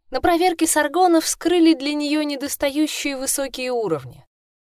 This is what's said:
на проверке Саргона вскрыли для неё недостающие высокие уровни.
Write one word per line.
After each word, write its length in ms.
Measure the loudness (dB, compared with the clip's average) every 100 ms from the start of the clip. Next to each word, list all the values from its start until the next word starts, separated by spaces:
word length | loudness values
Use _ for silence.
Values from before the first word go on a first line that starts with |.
| _
на 120 | -2
проверке 460 | 0 2 2 2 0
Саргона 520 | 0 0 2 4 4
вскрыли 540 | 2 -2 0 4 4
для 200 | 4 0
неё 300 | -4 -2 -2
недостающие 960 | -2 -4 -8 -4 -2 0 -2 -2 -6 -4
высокие 560 | -4 -4 -4 -6 -4
уровни. 520 | -2 -2 -4 -6 -18 _ _ _ _ _